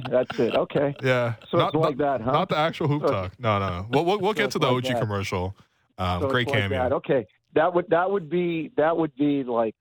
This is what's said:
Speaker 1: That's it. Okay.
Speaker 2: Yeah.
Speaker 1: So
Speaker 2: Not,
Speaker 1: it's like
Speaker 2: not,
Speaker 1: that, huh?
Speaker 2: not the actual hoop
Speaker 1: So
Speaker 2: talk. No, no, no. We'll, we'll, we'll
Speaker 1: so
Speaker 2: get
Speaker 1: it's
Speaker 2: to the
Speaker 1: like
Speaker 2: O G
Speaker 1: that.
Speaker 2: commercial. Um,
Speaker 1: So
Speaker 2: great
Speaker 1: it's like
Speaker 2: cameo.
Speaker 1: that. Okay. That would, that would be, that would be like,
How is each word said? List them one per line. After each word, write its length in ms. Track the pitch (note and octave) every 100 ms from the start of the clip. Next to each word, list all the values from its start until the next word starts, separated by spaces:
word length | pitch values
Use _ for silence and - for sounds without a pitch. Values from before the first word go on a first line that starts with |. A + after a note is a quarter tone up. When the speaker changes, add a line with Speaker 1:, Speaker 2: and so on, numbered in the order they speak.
| B2+
Speaker 1:
That's 300 | A#2+ - -
it. 160 | A#2 C3
Okay. 400 | E3+ D3+ C#3+ C#3+
Speaker 2:
Yeah. 300 | C3 B2+ A#2+ A2+ -
Speaker 1:
So 80 | E3+
Speaker 2:
Not, 100 | F3
Speaker 1:
it's 80 | D3+
like 220 | D#3+ C#3
Speaker 2:
not, 220 | C#3+ C3
Speaker 1:
that, 20 |
huh? 80 | A2+
Speaker 2:
not 160 | D3 F#3+
the 80 | E3
actual 300 | D#3+ - D#3+
hoop 140 | D3 D3+
Speaker 1:
So 60 |
Speaker 2:
talk. 220 | G#2+ F#2 -
No, 220 | A#2 G2+
no, 80 | G2
no. 180 | F2 G#2
We'll, 160 | C3+ E3+
we'll, 140 | G#3
we'll 120 | F#3
Speaker 1:
so 60 | G#3+
Speaker 2:
get 80 | G#3
Speaker 1:
it's 80 |
Speaker 2:
to 60 | F#3
the 80 | C#3+
Speaker 1:
like 80 | B2+
Speaker 2:
O 60 |
G 120 | B2
Speaker 1:
that. 80 | B2
Speaker 2:
commercial. 540 | A2 G2+ F#2+ F#2+ F#2 - _ _ _ -
Um, 240 | F#2 F2+
Speaker 1:
So 80 | C#3
Speaker 2:
great 140 | B2+ A#2+
Speaker 1:
it's 40 |
like 80 | A2+
Speaker 2:
cameo. 180 | G2 C3
Speaker 1:
that. 140 | B2
Okay. 340 | C3+ - C#3 G#2+ _ _
That 200 | D3+ E3 F3
would, 140 | F3
that 200 | E3 F#3
would 200 | G3 D3+
be, 420 | F3 F3 E3 D3 -
that 180 | D#3 E3
would 180 | D#3+ -
be 260 | D3 C#3+
like, 320 | B2 A#2 A2+ -